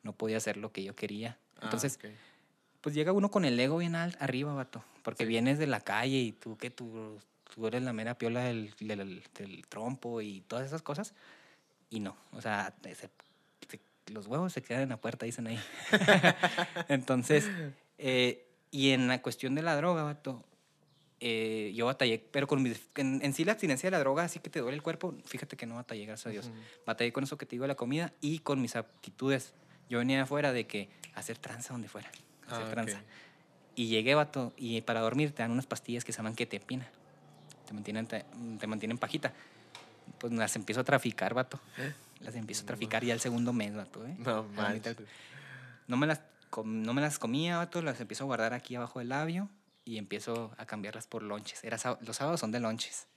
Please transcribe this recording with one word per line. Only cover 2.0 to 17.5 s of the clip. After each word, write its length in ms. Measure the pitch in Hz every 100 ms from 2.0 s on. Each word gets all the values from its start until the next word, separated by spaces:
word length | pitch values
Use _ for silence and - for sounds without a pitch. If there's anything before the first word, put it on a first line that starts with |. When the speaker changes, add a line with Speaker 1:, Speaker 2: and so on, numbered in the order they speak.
Speaker 2:
ok. 80 | 107 107 - _ _ _ _ _
Speaker 1:
pues, 120 | -
llega 180 | 147 151
uno 200 | 196 202
con 120 | 202
el 160 | 160 120
ego 180 | 131 160
bien 160 | 170 165
al-, 220 | 170 175
arriba, 340 | 131 127 147
vato, 300 | 143 127 117 - -
porque 220 | - -
Speaker 2:
Sí. 60 | 113
Speaker 1:
vienes 280 | 113 120 147
de 80 | 151
la 160 | 113
calle 360 | - 101 127 135
y 140 | 120
tú 240 | 101 - 110
que 100 | -
tú, 480 | - 120 113 110 107 - _ - -
tú 100 | 113
eres 160 | 120
la 120 | 127
mera 260 | 113 110 123
piola 220 | 117 117
del, 320 | 123 117 104 -
del, 440 | 107 104 98 92 - -
del 300 | 101 90 -
trompo 540 | 107 113 131 120 117
y 200 | 107 98
todas 260 | 90 113 135
esas 160 | 160
cosas. 300 | - 147 214 - - - - _ _ _ _
Y 100 | 113
no, 140 | 101 - -
o 60 | -
sea, 340 | 110 104 95 -
te, 120 | 95
se, 160 | 85 95 _ - _ _ _ -
te, 120 | - _ _ -
los 140 | 107 101
huevos 260 | 135 180
se 80 | 175
quedan 220 | 120 120
en 60 | 135
la 80 | 117
puerta, 280 | 117 123 117
dicen 220 | 117 113
ahí. 120 | 113 104 - -
<laughs> 400 | 208 190 196 165 - 175 - 175 - 170
Entonces, 600 | 139 123 127 123 151 208